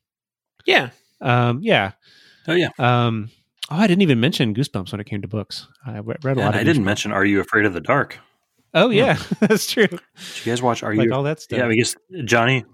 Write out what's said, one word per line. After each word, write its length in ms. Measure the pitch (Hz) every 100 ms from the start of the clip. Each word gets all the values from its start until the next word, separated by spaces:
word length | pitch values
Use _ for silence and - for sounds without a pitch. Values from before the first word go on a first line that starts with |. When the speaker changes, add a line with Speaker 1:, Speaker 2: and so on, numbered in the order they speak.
| _ _ _ _ _ _ -
Speaker 1:
Yeah. 240 | - 139 - _ _
Speaker 2:
Um, 380 | 131 123 120 120
yeah. 320 | 220 156 98 - _ _ _ _ -
Speaker 3:
Oh, 40 |
yeah. 160 | 170 151 -
Speaker 2:
Um, 500 | 123 120 117 113 107 - _ _ -
oh, 60 | 156
I 100 | 214
didn't 140 | 180
even 180 | 190 120
mention 340 | 120 - 123
Goosebumps 380 | 104 143 107 92
when 80 | 104
it 80 | 104
came 140 | 104
to 60 | 95
books. 380 | 104 98 - - _ 131
I 140 | 110
re-, 160 | 107 -
read 140 | 131 131
a 40 |
Speaker 3:
Yeah, 60 | 101
Speaker 2:
lot 20 |
of 60 | 107
Speaker 3:
and 0 |
I 80 |
didn't 180 | 135 156
Speaker 2:
Goosebumps. 40 | 98
Speaker 3:
mention 260 | 104 107
Are 100 | 101
You 160 | 101 98
Afraid 260 | 90 110 104
of 80 |
the 80 | 90
Dark? 380 | 82 139 113 - _ _ _ _ _
Speaker 2:
Oh, 160 | 160 220
Speaker 3:
Yeah. 280 | 208 233 165
Speaker 2:
yeah, 60 | - -
<laughs> 80 | 214
that's 240 | 214 -
true. 160 | - 202
Speaker 3:
Did 120 | 175 - - - -
you 80 | 113
guys 100 | 120
watch 220 | 123 113
Are 100 | 113
Speaker 2:
Like, 140 | 107 113
Speaker 3:
You 60 |
Speaker 2:
all 100 | 131
that 160 | 139 156
stuff. 200 | - 117
Speaker 3:
Yeah, 80 | 123
I 80 | 110
guess, 200 | 117 - _ 185 117
Johnny, 400 | 117 117 131 -